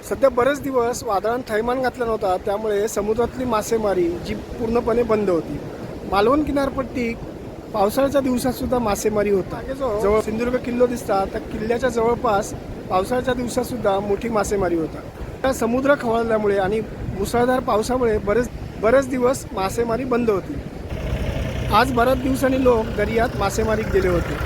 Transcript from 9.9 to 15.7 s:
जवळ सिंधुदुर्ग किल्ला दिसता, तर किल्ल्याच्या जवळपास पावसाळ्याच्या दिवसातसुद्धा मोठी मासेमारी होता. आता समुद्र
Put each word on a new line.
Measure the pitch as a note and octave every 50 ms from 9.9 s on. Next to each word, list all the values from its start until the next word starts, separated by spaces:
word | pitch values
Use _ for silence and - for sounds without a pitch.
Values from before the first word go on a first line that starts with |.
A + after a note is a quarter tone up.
| G#3 G#3 G3
जवळ | G3 G#3 A3
सिंधुदुर्ग | G#3+ A3 G#3+ A3 A#3+ A#3+ B3 B3+
किल्ला | B3 C4 A#3+ A#3+ B3
दिसता, | B3 B3 A#3+ - - G#3 G3 G3
तर | F#3+ - A3
किल्ल्याच्या | - - - A3 A3 A3 A#3 A#3+ B3+ B3+
जवळपास | A3+ A#3 A3+ A#3 A#3+ A#3 - A#3+ G#3 G3 G#3+ - - - - - - - - -
पावसाळ्याच्या | G3 F#3 F#3+ - B3 B3+ B3 B3+ B3
दिवसातसुद्धा | B3 B3 A#3 - B3+ A#3+ G3+ B3 A#3 G#3+ G#3+ F#3+ G3
मोठी | G3+ G3+ G3+ G3 - A#3
मासेमारी | A#3 G#3+ G3+ - G#3+ G3+ F#3+ F3 E3+
होता. | E3 D#3+ D3 - - - - - - - - -
आता | - - C4 C4
समुद्र | - A#3+ A3+